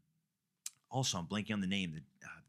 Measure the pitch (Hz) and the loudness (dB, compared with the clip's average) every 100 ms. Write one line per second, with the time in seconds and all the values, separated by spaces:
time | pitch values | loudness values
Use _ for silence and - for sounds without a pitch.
0 | _ _ _ _ _ _ - - _ 127 | _ _ _ _ _ _ -14 -14 _ 0
1 | 131 95 82 101 101 107 92 101 90 78 | 2 0 0 0 2 2 2 2 0 -4
2 | - _ - - | -12 _ -16 -16